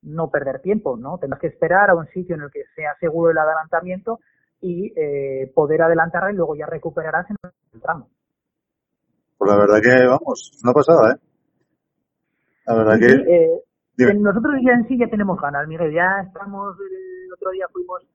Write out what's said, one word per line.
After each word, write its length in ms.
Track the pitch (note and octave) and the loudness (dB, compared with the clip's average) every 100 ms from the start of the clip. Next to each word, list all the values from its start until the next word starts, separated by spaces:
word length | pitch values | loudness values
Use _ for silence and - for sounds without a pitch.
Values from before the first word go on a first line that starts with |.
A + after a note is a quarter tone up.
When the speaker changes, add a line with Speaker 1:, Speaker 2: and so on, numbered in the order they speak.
Speaker 1:
no 280 | D3+ D#3 D#3+ | -14 -8 -4
perder 300 | D3+ C#3 C3 | -4 -6 -8
tiempo, 360 | F3+ G#3+ E3 A#2+ | -4 -4 -4 -8
¿no? 220 | B2+ F3 | -10 -10
Tendrás 220 | C3+ C3 | -10 -8
que 60 | B2 | -10
esperar 440 | - D#3+ F3+ G3+ | -6 0 2 4
a 40 | |
un 120 | F3 D#3 | 2 -2
sitio 260 | - F3+ | -12 -8
en 80 | E3 | -10
el 80 | C#3+ | -10
que 120 | C#3+ C#3 - | -14 -16 -12
sea 180 | D3+ D3 | -10 -6
seguro 300 | E3+ D#3+ E3 | -6 0 0
el 80 | E3 | 2
adelantamiento 800 | D#3 D#3+ D#3+ E3 F3+ F#3 F#3 A3+ _ _ _ _ | 0 -2 -4 -6 -6 -10 -8 -10 _ _ _ _
y, 320 | F#3+ F3 G#3 | -10 -8 -8
eh, 560 | - D3+ C#3+ C#3 C3+ C3+ | -6 -6 -4 -6 -6 -4
poder 260 | - D3 D#3 | -2 0 2
adelantarla 500 | E3 E3 E3 E3+ F#3+ | 2 2 0 -2 -6
y 40 | G3+ | -4
luego 180 | D#3 | -4
ya 120 | D3 D3+ | -6 -10
recuperarás 640 | D#3 E3+ D#3+ D#3+ D#3 F3+ | -10 -10 -10 -6 -6 -6
en 60 | G#3 F3+ _ _ | -12 -16 _ _
el 80 | - | -16
tramo. 300 | - - - _ _ _ _ _ _ _ _ _ _ _ _ _ | -10 -10 -10 _ _ _ _ _ _ _ _ _ _ _ _ _
Speaker 2:
Pues 120 | G2 | 2
la 60 | G2+ | 4
verdad 220 | G#2 G#2+ | 6 4
que, 260 | A2+ B2+ B2+ | 6 6 6
vamos, 460 | C3+ - - - | 2 -2 -10 -10
es 100 | _ | _
una 80 | A#2+ | 0
pasada, 380 | C3+ C#3 E3 A2+ | 2 4 6 6
¿eh? 40 | C3+ _ _ _ _ _ _ _ _ _ _ _ _ _ _ - | 2 _ _ _ _ _ _ _ _ _ _ _ _ _ _ -2
La 80 | |
verdad 200 | A2+ A2 A2 | 2 4 6
Speaker 1:
Sí, 40 | |
Speaker 2:
que 80 | A#2 | 8
Speaker 1:
sí, 140 | C3+ - | 6 6
eh, 300 | F3 E3 E3 - _ _ - | 4 4 2 -6 _ _ 2
Speaker 2:
Dime. 140 | B2+ | 4
Speaker 1:
en 100 | G3+ | 4
nosotros 320 | G#3 G3 A#3 C#4 | 2 2 0 0
ya 100 | B3 | 2
en 140 | A#3+ A#3 | 2 2
sí 120 | C4 | -2
ya 100 | A3+ | -2
tenemos 320 | G#3+ G3+ F3 | -2 -2 -2
ganas, 260 | C#3+ C#3+ D3+ | -4 -6 -8
Miguel, 280 | D#3+ E3 | -4 -4
ya 260 | D#3 F3+ G3 F#3+ | 0 0 -2 -6
estamos, 500 | - G3+ G3 G3+ F3+ | -14 -14 -10 -12 -12
eh, 460 | G3 F#3+ F#3 - F#3 | -14 -16 -16 -18 -18
el 60 | |
otro 180 | - - | -12 -10
día 140 | - - | -8 -10
fuimos 300 | - - F3+ _ | -10 -10 -12 _